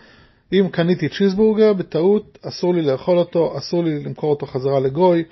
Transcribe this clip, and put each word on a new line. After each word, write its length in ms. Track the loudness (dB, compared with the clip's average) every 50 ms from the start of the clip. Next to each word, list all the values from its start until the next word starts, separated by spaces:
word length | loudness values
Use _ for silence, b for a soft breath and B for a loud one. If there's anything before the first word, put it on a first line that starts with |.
| b b b b b b b b b b 0
אם 140 | 0 0 0
קניתי 380 | 0 0 0 0 0 0 -2 -4
צ'יזבורגר, 640 | -2 0 0 0 2 2 2 2 4 4 2 2 2
בטעות, 640 | 0 -4 -4 -2 0 2 2 2 0 -2 -6 -16 -16
אסור 320 | -14 -14 -8 -4 -2 0 0
לי 80 | 0
לאכול 360 | 0 0 -2 0 0 0 2
אותו, 400 | 2 0 0 0 -2 -2 -2 -4
אסור 260 | -8 -8 -4 -4 -2 -2
לי 200 | -2 -4 -4 -6
למכור 260 | -10 -8 -4 -2 -2
אותו 160 | -2 -2 -4
חזרה 340 | -6 -6 -4 -2 0 0 0
לגוי, 440 | 0 0 0 2 2 4 4 2 0 -4